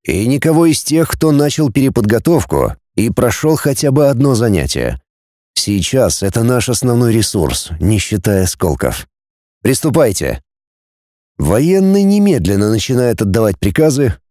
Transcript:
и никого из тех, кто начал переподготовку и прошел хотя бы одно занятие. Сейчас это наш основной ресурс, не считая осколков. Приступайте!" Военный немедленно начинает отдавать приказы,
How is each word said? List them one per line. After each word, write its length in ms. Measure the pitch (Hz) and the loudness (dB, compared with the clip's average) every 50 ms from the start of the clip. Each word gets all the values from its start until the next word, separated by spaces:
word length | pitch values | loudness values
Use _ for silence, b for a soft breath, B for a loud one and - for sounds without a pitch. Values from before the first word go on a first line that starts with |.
| - | -6
и 220 | - 73 92 110 | -4 -4 -2 0
никого 400 | 123 139 139 - 160 156 165 170 | -2 -2 0 0 2 2 2 2
из 180 | 160 147 - - | 2 0 0 -2
тех, 260 | - 151 165 160 - | -2 0 0 0 -2
кто 220 | - - 160 156 | -2 -2 0 2
начал 400 | 147 143 147 143 - - 156 127 | 2 2 2 0 0 -2 -2 -2
переподготовку 1040 | - 143 135 131 - 117 104 104 117 113 - 165 170 139 - - 73 69 62 52 - - _ _ _ | 0 0 0 0 0 0 0 2 0 0 2 2 0 0 0 0 -2 -2 0 -2 -4 -8 _ _ _
и 140 | 92 107 120 | -2 -2 -2
прошел 460 | - - 131 117 - - 147 156 160 | 0 0 0 0 0 0 0 0 0
хотя 340 | - - 143 135 - 156 139 | 0 0 -2 -2 -2 -2 0
бы 160 | 131 151 143 | 2 2 2
одно 280 | 139 135 117 143 139 127 | 2 2 2 2 2 2
занятие. 640 | 107 120 110 98 80 67 64 - 67 60 58 58 - - _ _ _ _ _ _ _ _ _ _ | 2 2 2 2 0 0 -2 -2 -2 -4 -4 -6 -8 -12 _ _ _ _ _ _ _ _ _ _
Сейчас 680 | - - 101 104 95 82 - 131 131 117 - - - 98 | -6 -4 -2 -2 -2 -2 0 0 2 2 2 0 -2 -4
это 200 | 98 - 117 113 | -2 -2 0 0
наш 260 | 120 127 120 - 127 | 0 0 0 0 -2
основной 440 | 117 - 127 123 120 120 123 117 110 | -2 -2 0 0 2 2 2 2 2
ресурс, 580 | 113 101 - - 101 78 65 - - - - 82 78 | 0 0 0 -2 -2 -2 -2 -2 -6 -8 -10 -6 -4
не 180 | 85 101 110 | -2 0 0
считая 460 | 101 - - 107 98 - 110 101 95 95 | 0 -2 -2 -4 -2 0 0 0 0 0
осколков. 640 | 90 - - 95 82 71 64 - 62 - - - - _ _ _ _ _ _ _ _ _ _ - | -2 -4 -4 -2 -2 -2 -2 -4 -4 -4 -6 -10 -18 _ _ _ _ _ _ _ _ _ _ -2
Приступайте!" 800 | 123 131 - - 156 - 160 143 113 92 - 73 64 57 - - _ _ _ _ _ _ _ _ _ _ _ _ _ _ _ _ _ _ | -2 -2 0 0 0 2 2 2 2 0 -2 -4 -6 -6 -8 -10 _ _ _ _ _ _ _ _ _ _ _ _ _ _ _ _ _ _
Военный 680 | - 71 76 95 120 151 175 190 190 190 190 196 202 196 | -4 -2 0 2 2 2 2 2 2 2 2 2 2 2
немедленно 640 | 196 202 208 202 202 170 - 78 92 101 98 104 107 | 2 2 2 2 2 2 2 0 0 0 0 0 0
начинает 520 | 113 104 - - 131 127 123 120 110 - | 0 -2 -2 -2 -2 0 0 0 0 0
отдавать 360 | 110 101 92 117 110 104 92 | 0 0 2 2 2 0 0
приказы, 580 | - - 101 - 156 156 156 127 139 143 110 - - _ _ | -2 -2 -2 0 2 2 2 2 0 0 -2 -2 -6 _ _